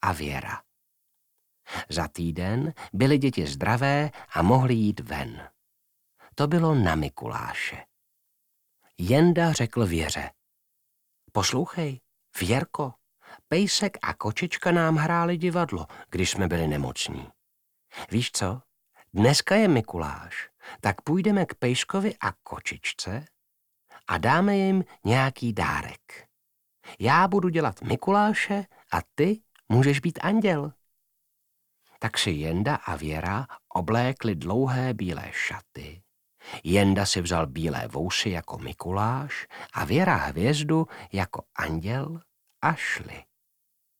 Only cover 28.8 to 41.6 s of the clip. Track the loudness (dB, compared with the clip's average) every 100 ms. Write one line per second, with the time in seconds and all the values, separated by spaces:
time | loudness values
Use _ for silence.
28.8 | -6 -6 -4 0 0 0 _ _ 2 4
29.8 | 4 2 0 -2 0 2 2 0 -2 -10
30.8 | _ _ _ _ _ _ _ _ _ _
31.8 | _ -8 -6 -2 -2 -2 -2 -2 -2 -2
32.8 | -4 -8 -6 -4 -4 -4 -6 -14 -8 -4
33.8 | 0 2 0 -2 -4 -4 -2 0 0 0
34.8 | -2 -2 -4 -6 -8 -6 -6 -8 -14 -18
35.8 | -18 -18 _ _ _ _ -18 -8 2 4
36.8 | 6 4 2 0 0 0 -2 -2 -4 -4
37.8 | -6 -6 -4 -2 -2 -4 -6 -10 -12 -10
38.8 | -4 -2 0 -2 -6 -10 -12 -16 -10 -6
39.8 | 0 2 4 2 0 0 0 0 2 0
40.8 | 0 -6 -8 -4 -4 -8 -12 -6